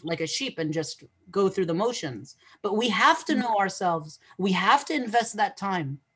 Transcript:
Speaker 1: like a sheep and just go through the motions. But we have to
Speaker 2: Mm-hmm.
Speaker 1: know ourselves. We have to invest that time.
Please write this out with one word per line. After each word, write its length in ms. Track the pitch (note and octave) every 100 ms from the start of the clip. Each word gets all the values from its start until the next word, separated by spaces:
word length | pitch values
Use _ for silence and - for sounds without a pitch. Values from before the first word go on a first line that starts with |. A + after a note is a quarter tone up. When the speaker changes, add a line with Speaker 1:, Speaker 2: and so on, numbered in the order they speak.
Speaker 1:
like 200 | D#3 E3+
a 40 | D#3+
sheep 320 | - C4+ -
and 140 | D#3
just 320 | D#3 D3 - - _ -
go 180 | G3 F#3+
through 160 | F#3+ E3+
the 80 |
motions. 640 | E3 A#3 A#3 D3 - B2+ - _ -
But 140 | G#3 G#3+
we 120 | A#3+
have 360 | G3 C4+ E4 -
to 60 |
Speaker 2:
Mm-hmm. 80 | C4+
Speaker 1:
know 120 | B3 G#3+
ourselves. 600 | F#3+ - F#3 E3 D#3 - _ -
We 140 | G3
have 340 | F3+ F#3+ C#4+ -
to 80 |
invest 420 | D#4 A#3+ A#3 A3 G#3
that 200 | G3+ -
time. 420 | G3 F#3 C#3 C#3 _